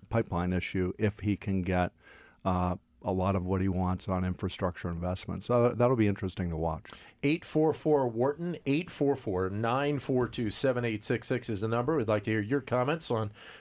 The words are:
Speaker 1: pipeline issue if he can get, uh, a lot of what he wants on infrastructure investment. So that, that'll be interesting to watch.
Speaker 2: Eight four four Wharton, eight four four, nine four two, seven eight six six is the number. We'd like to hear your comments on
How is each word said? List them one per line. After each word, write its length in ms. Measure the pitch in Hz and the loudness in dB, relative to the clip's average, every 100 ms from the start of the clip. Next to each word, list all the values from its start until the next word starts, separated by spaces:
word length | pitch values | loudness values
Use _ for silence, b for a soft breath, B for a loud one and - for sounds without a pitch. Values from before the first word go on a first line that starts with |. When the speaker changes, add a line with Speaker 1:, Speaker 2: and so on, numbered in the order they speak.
| - | -2
Speaker 1:
pipeline 420 | 117 - 87 90 | -2 0 0 0
issue 400 | 90 - 95 90 - | 0 0 0 -2 0
if 220 | 107 - | 0 0
he 180 | 104 98 | 0 0
can 240 | - 95 | 0 0
get, 320 | 90 90 90 - B B B B | 2 2 2 -2 B B B B
uh, 320 | 98 90 90 87 - _ | 0 2 0 -2 -8 _
a 80 | 107 | -2
lot 240 | 95 92 95 | 0 2 0
of 100 | 90 | 0
what 160 | 95 | 0
he 60 | 95 | 2
wants 400 | 90 90 92 - | 0 0 -2 -2
on 160 | 92 | -2
infrastructure 640 | 92 90 92 - 95 - 90 | 0 -2 -6 -2 -4 -2 -6
investment. 560 | 85 90 90 - 90 | -4 -4 -4 -6 -8
So 200 | - 120 | 0 2
that, 160 | 120 110 | 4 4
that'll 160 | 120 127 | 2 4
be 120 | 104 | 2
interesting 440 | 98 95 - 87 | 2 -4 -4 -4
to 40 | 80 | -2
watch. 360 | 82 80 - B B B | -2 -4 -8 B B B
Speaker 2:
Eight 200 | 143 165 | -2 -2
four 300 | - 156 156 | 0 2 2
four 340 | 151 160 147 127 | 2 2 2 2
Wharton, 500 | 113 131 147 175 165 135 | 2 0 0 -6 -4 -2
eight 240 | 143 180 | -2 -2
four 240 | - 139 139 | 0 0 0
four, 340 | - 92 92 | 0 0 0
nine 480 | 101 113 127 143 143 | 0 0 0 0 -2
four 300 | - 127 120 | 0 0 0
two, 240 | 120 110 | -2 -2
seven 340 | - 135 123 120 | 0 0 2 0
eight 180 | 104 | -2
six 240 | - 117 - | -2 -2 0
six 220 | 123 - | -4 -2
is 120 | 101 | -4
the 60 | 110 | 0
number. 280 | 117 123 160 | 0 2 0
We'd 120 | 110 | 2
like 160 | 107 107 | 0 2
to 60 | |
hear 100 | 110 | 0
your 200 | 104 139 | 0 -2
comments 480 | - 123 127 160 - | 0 0 2 0 -2
on 220 | 117 107 B B B | -2 -2 B B B